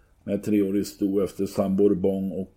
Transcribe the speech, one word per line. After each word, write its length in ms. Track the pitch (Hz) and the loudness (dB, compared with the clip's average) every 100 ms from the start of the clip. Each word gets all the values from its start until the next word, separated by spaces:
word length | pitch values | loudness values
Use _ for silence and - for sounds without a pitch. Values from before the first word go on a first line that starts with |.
| _ _ | _ _
med 200 | - 101 | -6 -4
treårig 440 | 107 104 98 101 101 | 0 2 2 0 -4
sto 340 | - 101 98 | -4 -2 0
efter 240 | 92 - 98 | -2 -2 -4
Saint-Bourbon, 840 | - 98 95 101 98 95 98 95 | -2 0 4 4 4 0 -2 -4
och 220 | 85 95 | -6 -10